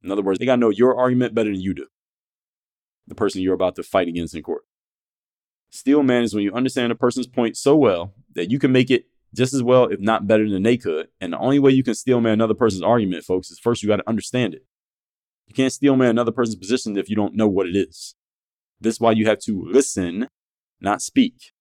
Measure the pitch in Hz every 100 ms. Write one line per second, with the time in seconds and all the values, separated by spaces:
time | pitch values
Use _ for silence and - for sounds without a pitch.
0 | 90 101 98 92 123 123 117 101 127 120
1 | 127 123 123 110 107 98 92 76 69 _
2 | _ _ _ _ _ _ _ _ _ _
3 | _ - 104 95 92 90 92 90 85 98
4 | 87 85 82 80 73 76 _ _ _ _
5 | _ _ _ _ _ _ _ - - 143
6 | 135 123 117 104 101 107 131 131 120 117
7 | 123 127 120 - 117 - - 151 127 87
8 | 92 _ _ - 87 139 135 127 127 127
9 | - _ _ - 127 139 120 127 123 98
10 | 98 110 101 110 107 95 107 123 - 78
11 | - _ 90 85 - 143 135 131 127 110
12 | - 123 113 107 113 107 117 95 87 120
13 | 98 87 - 92 - 85 117 120 104 104
14 | - 113 - 127 113 76 _ _ _ _
15 | _ _ _ _ _ - 131 - 143 135
16 | 127 113 117 113 117 101 95 123 110 98
17 | 95 104 104 107 107 95 90 98 87 -
18 | - _ _ _ _ _ _ _ 110 110
19 | 117 110 107 107 - 101 82 113 - -
20 | 87 90 127 _ _ _ _ _ 95 104
21 | - - 120 _ - _